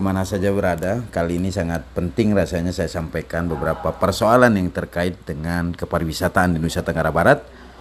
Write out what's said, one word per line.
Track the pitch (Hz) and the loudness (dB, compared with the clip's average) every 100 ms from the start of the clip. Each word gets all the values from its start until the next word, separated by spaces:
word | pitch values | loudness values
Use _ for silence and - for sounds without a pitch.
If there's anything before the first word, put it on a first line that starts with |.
mana | 98 95 92 | 0 0 0
saja | 101 101 | 0 0
berada. | 98 90 85 90 117 110 | 2 0 0 -2 -4 -4
Kali | 87 85 87 | -2 -2 0
ini | 95 95 | -2 -2
sangat | 85 82 - - | -2 -2 -6 -4
penting | 87 - 107 98 | -2 0 2 2
rasanya | 82 87 87 90 | 0 0 -2 -2
saya | 82 | -4
sampaikan | 87 80 82 - 82 85 | -4 -6 -6 -6 -4 -2
beberapa | 78 73 80 85 - | -2 -2 -2 -4 0
persoalan | - 95 107 123 123 101 | 0 2 4 6 6 4
yang | 90 90 | 0 -4
terkait | 85 85 90 87 | -6 -4 -4 -4
dengan | - 73 82 85 85 | -8 -8 -4 -2 -2
kepariwisataan | 85 - 85 82 78 90 95 90 | -4 -4 -2 -2 -2 0 2 2
di | 80 | 2
Nusa | 82 90 | 0 -2
Tenggara | 85 82 78 78 | -2 0 0 2
Barat, | 117 - - - - - | 4 4 0 -20 -20 -20